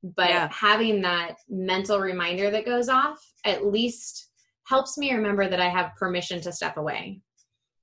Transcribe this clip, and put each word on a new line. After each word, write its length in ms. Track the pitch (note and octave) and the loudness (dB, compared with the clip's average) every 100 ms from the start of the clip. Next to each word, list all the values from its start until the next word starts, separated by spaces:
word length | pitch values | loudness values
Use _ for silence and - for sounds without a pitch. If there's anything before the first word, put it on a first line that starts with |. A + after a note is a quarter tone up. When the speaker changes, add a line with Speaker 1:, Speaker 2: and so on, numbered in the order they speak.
Speaker 1:
But 280 | F#3 F3+ F3 | -8 0 2
Speaker 2:
Yeah. 180 | F3 D#3 | 2 0
Speaker 1:
having 480 | - G#3+ G#3+ A3+ G3+ | 2 4 4 4 2
that 340 | F3+ F3 E3+ - - | 2 0 -2 -10 -10
mental 520 | G3 F#3 F#3 G3 G3+ | -6 -2 -2 2 2
reminder 500 | F#3+ F3+ E3+ F3+ G3+ | 2 -2 -2 0 0
that 140 | G#3+ A3 | 0 0
goes 220 | A#3+ B3 | 0 2
off 320 | C4 D4+ D4+ - _ | 2 2 -2 -14 _
at 200 | - F#3 | -2 0
least 640 | G3+ G#3 A#3+ A#3+ - - - _ _ _ | 2 2 0 -4 -12 -16 -18 _ _ _
helps 340 | - C4 C4+ - | 0 0 2 -2
me 160 | C#4 | -2
remember 320 | A#3+ G#3 G3+ F#3+ | 0 2 2 2
that 120 | F3+ | 2
I 80 | F3+ | 0
have 260 | F3+ F#3+ - | 0 -2 -4
permission 440 | F#3 F3+ F3 F3 | -4 -2 -4 -6
to 100 | E3+ | -6
step 240 | F3 E3+ D#3 | -6 -6 -4
away. 420 | D3+ - F#3 G3 _ _ _ _ _ _ | -6 -6 -8 -14 _ _ _ _ _ _